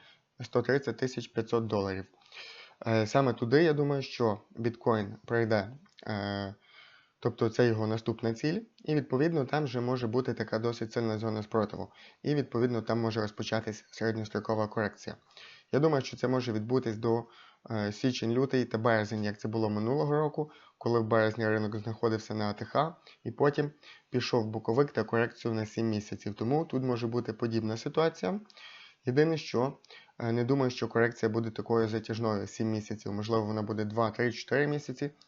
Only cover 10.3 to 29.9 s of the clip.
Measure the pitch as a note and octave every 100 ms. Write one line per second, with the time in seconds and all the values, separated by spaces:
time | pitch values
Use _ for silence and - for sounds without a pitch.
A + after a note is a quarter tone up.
10.3 | A#2+ G#2+ A2 A#2 A#2 A2 A#2+ A2+ A2 A2+
11.3 | G#2+ G#2 A2+ G2+ F#2 F#2+ - - - C3+
12.3 | D3 - A#2+ B2 A#2 A2 A2+ A2+ A2+ G#2
13.3 | - A2+ A2 A2 G#2 - - A2+ A2+ G#2+
14.3 | G#2+ G#2 G#2+ G#2+ A#2 G#2 - - - _
15.3 | - - - _ C3 D#3+ C#3+ - B2 B2
16.3 | B2+ A#2+ G#2+ A2 B2+ A#2 G#2 A#2 A#2 A2+
17.3 | - - _ - A2 G#2 G#2 C3 B2 A#2
18.3 | A#2+ C3+ C3 A#2 A2 A#2 A2 G#2 A2 G#2
19.3 | G2+ A2 A2+ G#2+ G#2+ A2+ C#3+ D3 D3 D3+
20.3 | D3+ D3 - - - A#2+ A#2 A2 A2+ A2
21.3 | A2 A2 G#2+ G#2+ A2 A2+ A2 A2+ A2 -
22.3 | G#2+ G#2 G#2 - C3 D#3+ - - - C3
23.3 | - D3 D3 D3 - - - _ B2 -
24.3 | B2 A2 A2 A#2 A#2+ C#3+ - G#2+ A#2 A#2
25.3 | - A#2 A2 G#2+ - A2+ G#2 - G2+ A2
26.3 | G2+ A2+ D3 D#3+ C3 C3 A#2 A#2 A#2+ A#2
27.3 | G#2+ A#2 A2+ A2 A2+ C#3+ D3+ D#3+ D#3+ F#3
28.3 | G#3 - - - - - _ B2 C3 D#3+
29.3 | D#3 - A2+ C3+ - -